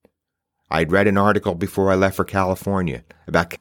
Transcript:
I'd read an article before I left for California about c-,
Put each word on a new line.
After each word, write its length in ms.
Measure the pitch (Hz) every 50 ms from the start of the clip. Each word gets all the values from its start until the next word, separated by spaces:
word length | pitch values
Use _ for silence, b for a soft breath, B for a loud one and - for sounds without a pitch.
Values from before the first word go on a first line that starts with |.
| _ _ _ _ _ _ _ _ _ _ _ _ _ -
I'd 220 | - 80 85 76
read 160 | 87 98 101
an 100 | 104 95
article 380 | 101 98 104 104 104 - 101 87
before 360 | 85 101 92 - - 95 95
I 40 | 95
left 220 | 95 98 95 -
for 80 | - 95
California 800 | - - 98 95 92 92 - - 101 98 95 90 80 64 62 - _ b b b
about 280 | b 78 82 85 - -
c-, 60 | -